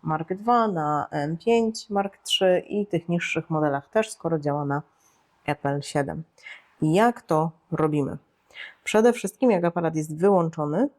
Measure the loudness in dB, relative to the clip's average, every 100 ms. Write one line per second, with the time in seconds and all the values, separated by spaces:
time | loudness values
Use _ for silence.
0 | -4 -4 -4 -6 0 2 2 0 0 -2
1 | -2 -4 -4 -4 2 2 2 -4 -6 -4
2 | -4 -8 -4 2 4 2 0 -4 -2 -4
3 | 0 -2 -2 -4 -2 0 0 -2 -2 -2
4 | -2 -4 -4 -2 -2 -2 -2 -4 -4 _
5 | _ _ _ _ -6 -4 -2 -4 -2 -4
6 | -2 -6 -12 _ -20 -20 _ _ 0 4
7 | 4 0 -2 0 0 -4 _ -2 0 0
8 | -2 -6 _ _ _ -20 -20 -14 -2 4
9 | 4 2 -4 0 2 4 2 0 -2 -2
10 | -6 0 4 4 2 -2 -4 0 -2